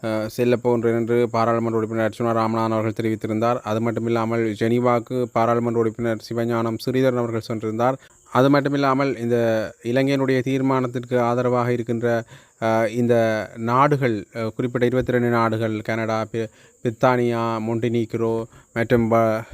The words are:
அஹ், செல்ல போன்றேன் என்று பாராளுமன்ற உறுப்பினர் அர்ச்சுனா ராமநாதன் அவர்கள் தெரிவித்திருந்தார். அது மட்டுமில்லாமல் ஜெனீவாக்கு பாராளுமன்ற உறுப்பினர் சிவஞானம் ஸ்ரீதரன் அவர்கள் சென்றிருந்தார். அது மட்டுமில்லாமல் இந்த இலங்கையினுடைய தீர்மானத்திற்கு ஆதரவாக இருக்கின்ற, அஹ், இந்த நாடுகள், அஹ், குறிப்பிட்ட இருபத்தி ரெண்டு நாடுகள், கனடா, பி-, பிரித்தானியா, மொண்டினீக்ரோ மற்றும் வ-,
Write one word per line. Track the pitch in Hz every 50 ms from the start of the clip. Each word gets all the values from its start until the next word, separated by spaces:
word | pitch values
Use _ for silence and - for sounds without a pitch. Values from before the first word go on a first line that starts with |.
அஹ், | - 113 110 110 107
செல்ல | 110 - - 123 123 123
போன்றேன் | 113 120 123 120 117 110 117 113
என்று | 117 117 110 120 120 120 113
பாராளுமன்ற | 113 113 113 117 117 117 113 117 113 113
உறுப்பினர் | 110 107 113 113 110 107
அர்ச்சுனா | 107 - 117 117
ராமநாதன் | 113 113 110 110 113 113 113 113 110 110
அவர்கள் | 110 113 107 -
தெரிவித்திருந்தார். | 113 110 110 107 - 110 107 107 113 117 123 127 -
அது | 107 110 110
மட்டுமில்லாமல் | 113 117 110 110 113 117 117 117 113 110 117 117 113 110
ஜெனீவாக்கு | 104 107 117 113 120 123 123 123 120 117 113 - 127 127 123 117
பாராளுமன்ற | - 120 113 120 117 120 117 120 113 117
உறுப்பினர் | 113 110 107 - 117 117 113 110 - -
சிவஞானம் | 117 120 117 117 120 117 117 113 113 110
ஸ்ரீதரன் | - 131 123 131 135 131 123 123
அவர்கள் | 120 113 113 113 - -
சென்றிருந்தார். | 120 107 107 110 110 110 117 127 135 - - - _ _ _ -
அது | - 123 131 139
மட்டுமில்லாமல் | 143 143 139 143 143 143 139 135 131 131 139 139 123 113
இந்த | 120 120 120 117 117 113 113 110 107 87 - _ -
இலங்கையினுடைய | 117 120 135 135 139 139 139 135 131 135 127
தீர்மானத்திற்கு | 123 131 135 135 131 135 135 131 127 123 123 131 120 120 127 123
ஆதரவாக | 120 120 120 127 123 123 123 123 120 123
இருக்கின்ற, | 123 120 117 120 117 117 120 120 117 113 110 - - - - _ _ -
அஹ், | 113 113 113 113 113 107
இந்த | 113 123 120 117 120 117 113 113 110 107 95 - -
நாடுகள், | 113 113 117 120 127 143 147 151 135 135 123 110 101 90 _ -
அஹ், | 117 113 110
குறிப்பிட்ட | - - 127 120 120 127 123
இருபத்தி | 123 120 127 123 131
ரெண்டு | 123 123 120 120
நாடுகள், | 120 117 113 113 110 110 113 113 107 107
கனடா, | - - 110 113 113 110 110 110 110
பி-, | 107 - 113 110 110 _ - - - _ _ -
பிரித்தானியா, | 127 113 - - 127 127 123 120 120 117 117 117 117 113 110
மொண்டினீக்ரோ | 107 113 117 113 120 120 117 120 113 - - 113 113 113 113 113 113 - - - - _ -
மற்றும் | 117 117 113 127 117 117 110
வ-, | 113 113 113 113 110 110 113 -